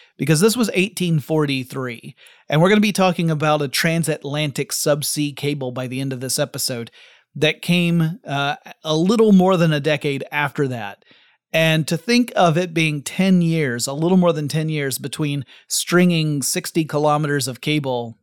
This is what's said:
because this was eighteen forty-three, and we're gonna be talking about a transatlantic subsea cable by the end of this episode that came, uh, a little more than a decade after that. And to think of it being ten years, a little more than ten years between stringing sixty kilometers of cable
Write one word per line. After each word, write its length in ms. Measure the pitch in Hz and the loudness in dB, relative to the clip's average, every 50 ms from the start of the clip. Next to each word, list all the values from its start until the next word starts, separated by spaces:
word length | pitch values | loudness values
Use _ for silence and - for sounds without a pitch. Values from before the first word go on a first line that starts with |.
| _ _ _ | _ _ _
because 220 | - - 135 160 151 | -4 0 2 2 4
this 180 | 190 226 214 | 4 2 2
was 140 | 247 233 - - | 2 0 0 0
eighteen 460 | 196 185 - - - 185 175 165 151 | 0 -2 -2 -2 -2 -2 0 0 0
forty-three, 960 | 120 - 160 156 151 143 135 131 127 127 - 139 131 123 117 - - 143 - _ - - - _ _ - | 0 0 0 0 0 0 -2 -4 -4 -6 -8 -8 -8 -8 -10 -12 -16 -18 -20 _ -20 -20 -20 _ _ 0
and 120 | 143 151 | 2 4
we're 80 | 165 190 | 4 6
gonna 120 | 214 214 | 6 4
be 120 | 208 214 190 | 4 2 2
talking 360 | - 190 185 175 - 175 160 | 2 2 2 2 0 0 -2
about 320 | 160 147 156 151 151 151 | 0 0 0 0 0 0
a 60 | 147 | -2
transatlantic 1040 | 131 - - - 165 165 165 - 156 151 - - 143 139 147 151 147 127 - 143 - | -2 -4 -2 -2 0 0 0 -2 -2 -4 -4 -6 -6 -4 -4 -4 -4 -4 -6 -6 -6
subsea 640 | - - - - 147 151 139 - - 151 147 143 135 | -6 -2 0 0 0 0 -2 -4 -4 -4 -4 -4 -6
cable 360 | - - 147 147 143 131 127 | -6 -6 -4 -4 -4 -6 -8
by 160 | 123 127 127 | -8 -8 -8
the 140 | 123 127 131 | -6 -6 -6
end 120 | 135 139 135 | -6 -6 -6
of 80 | 123 | -6
this 180 | 131 131 - - | -6 -4 -2 -2
episode 500 | 147 139 - 135 - - 131 117 117 113 - - - - - _ _ _ - | -4 -4 -4 -6 -6 -6 -6 -8 -10 -12 -16 -20 -20 -20 -20 _ _ _ -4
that 260 | 143 151 156 160 - | 0 0 0 0 0
came, 580 | - - 170 180 175 170 170 170 160 160 175 - - | 0 0 2 2 2 2 2 2 2 0 -2 -6 -8
uh, 300 | - 143 139 139 143 151 - - - - _ - | -6 -4 -2 -2 -2 -4 -6 -10 -18 -20 _ -4
a 120 | 156 156 | -2 0
little 380 | 160 170 185 240 226 226 214 202 | 2 2 2 4 4 6 6 6
more 240 | 185 180 190 190 | 6 6 6 4
than 160 | 170 170 165 151 | 4 4 2 2
a 60 | 147 | 0
decade 440 | 139 156 151 139 - 147 139 131 - - | 0 0 0 0 -2 -4 -4 -4 -6 -4
after 360 | - 147 143 135 - 156 147 | -2 0 0 0 0 0 -2
that. 360 | 131 127 117 107 98 98 - _ _ _ _ _ _ _ _ _ _ - | -2 -2 -6 -8 -10 -12 -16 _ _ _ _ _ _ _ _ _ _ 0
And 320 | 160 160 160 160 160 151 | 2 2 4 2 2 0
to 100 | - 175 | -2 -4
think 340 | 160 - - 240 240 247 240 - | -4 0 2 2 2 2 2 2
of 220 | 208 190 170 147 | 2 4 4 4
it 160 | 170 185 175 160 | 2 0 -2 0
being 300 | 165 160 156 151 147 - | 0 0 0 -2 -4 -8
ten 400 | - - - 185 190 185 180 170 | -6 -2 0 2 4 4 4 4
years, 420 | 165 165 165 151 131 120 120 - | 2 0 0 0 -2 -2 -4 -6
a 80 | 135 139 | -6 -4
little 240 | 143 160 175 190 | -2 0 2 4
more 160 | 185 175 175 160 | 4 4 4 2
than 140 | 156 151 | 0 -2
ten 220 | 135 - 160 156 156 | -4 -4 -2 -2 -2
years 280 | 156 151 143 135 127 | -2 -4 -4 -4 -6
between 480 | - - 135 - - 156 147 143 143 127 - - - _ | -6 -8 -8 -6 -4 -4 -4 -4 -6 -8 -10 -14 -20 _
stringing 720 | - - - - - 175 175 180 180 170 160 160 156 147 143 | -8 -6 -6 -4 0 2 4 4 4 2 2 0 -2 -2 -2
sixty 420 | 127 - - 180 - - - 170 160 | -4 -4 -4 -6 -6 -4 -2 -2 -2
kilometers 640 | - - 147 151 151 147 151 156 143 143 143 127 | -2 -2 0 2 2 2 0 0 0 -2 -2 -2
of 140 | 131 123 - | -4 -8 -6
cable 560 | - 151 151 151 143 135 127 120 120 117 117 _ | -4 -2 -2 0 -2 -2 -4 -4 -6 -8 -12 _